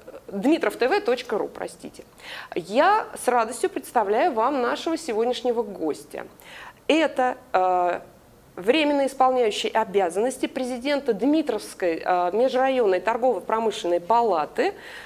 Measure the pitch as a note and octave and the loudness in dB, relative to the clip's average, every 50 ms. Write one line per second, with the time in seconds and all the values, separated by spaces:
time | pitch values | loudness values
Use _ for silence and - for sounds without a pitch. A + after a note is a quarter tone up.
0 | - - - - - - - G3+ F#3+ C4+ E4 D#4 - G#3+ G3+ - A#3 C4 F#4+ G#4 | -20 -18 -18 -16 -14 -8 -8 0 2 2 2 4 2 -2 0 0 0 2 2 0
1 | - A#3+ B3+ B3 - - A3 F#3 D3 C#3 - - - - - - - - - - | 0 0 -2 -2 -2 -4 -4 -4 -4 -6 -8 -10 -12 -12 -12 -14 -16 -16 -16 -18
2 | - - - - - - - - - - - F3+ E3 E3+ G3+ B3+ D#4 F#4 G#4 A4 | -20 -20 -20 -20 -18 -16 -14 -14 -14 -8 -8 -8 -8 0 2 4 4 4 4 2
3 | A4 - - - - B3+ B3 A#3+ A3 A3 B3+ - - F4+ - D#4 - - - B3 | 0 -4 -10 -4 -2 0 2 2 0 0 -2 -4 -4 -4 -4 -6 -10 -2 0 0
4 | G#3 G3 G#3+ A#3+ D#4+ F4+ C4 A3 A3+ C4 D4 C4 A#3+ A#3+ C#4+ - - E4+ E4 D4+ | 2 2 2 2 2 2 2 2 0 0 0 0 0 -2 -2 -2 -2 -4 -4 -4
5 | - - A3 G#3+ A#3 B3 A#3+ - - B3 A#3 A#3 A3+ G#3 F#3+ - D#3+ D#3 C#3 - | -4 -4 -2 0 0 0 -2 0 -2 -2 0 0 -4 -4 -6 -4 -4 -4 -4 -4
6 | - - - - - - - - - - - - - - - - _ - C#4 D#4+ | -8 -12 -12 -12 -12 -14 -18 -20 -20 -20 -20 -18 -18 -20 -20 -10 _ 2 4 4
7 | D#4 C#4 D4 - B3+ B3+ B3 - - - - F#3 F#3 F#3 F3+ F3+ F3+ F3 F3 - | 4 2 2 0 0 0 -2 -4 -10 -2 0 2 2 4 4 2 2 2 0 -2
8 | - - - - - - - - - - - - F3 G#3 C4 D#4+ D4+ D4 D4 C#4 | -6 -12 -20 -20 -20 -20 -20 -20 -20 -18 -16 -4 0 2 2 4 4 2 2 2
9 | C4+ C4 - - C4 C4 B3+ B3+ A#3+ G#3+ G#3 - - G#3+ - A3 A3 G3 F#3 G3+ | 0 0 2 2 2 4 4 4 2 2 0 -2 -4 -2 0 0 -2 2 0 0
10 | F#3+ E3+ E3+ G3 A3+ C4 B3+ - - - - C4+ C4 B3 B3+ A#3+ A#3+ C#4+ D4 C#4 | 0 2 0 0 0 0 -2 -2 -6 -4 -4 -4 -4 -4 -6 -6 -2 -2 -2 0
11 | C#4 C4 A3 F3+ G#3+ C#4+ D4+ D#4+ D4+ C4 A3 G#3 - - - - F#3+ F3 E3 D#3+ | 0 -2 0 2 2 2 4 2 2 0 -4 -4 -6 -10 -8 -2 0 0 0 0
12 | - - F3+ F3+ F3 F3+ F#3 A3 B3+ C4 A#3 B3+ C4 C4+ C4+ B3+ A#3 G3 F#3 F3+ | 0 0 2 2 2 0 2 2 2 2 2 2 2 2 2 2 4 4 2 2
13 | F#3 A3 A#3 A#3 A#3 C4 A3+ F3+ - - A3 A3+ A3+ A3 F#3+ - - F3 F3 F3 | 2 0 0 2 2 2 0 0 0 0 0 0 0 0 -2 -2 -2 0 0 0
14 | F3 F3 A3 A#3 A#3+ A3 F3+ D#3+ D3 C#3+ - - C#4 F#4+ - - - - - - | 2 2 2 4 4 4 2 0 0 -2 -2 0 0 0 -2 -4 -14 -16 -16 -16
15 | - | -18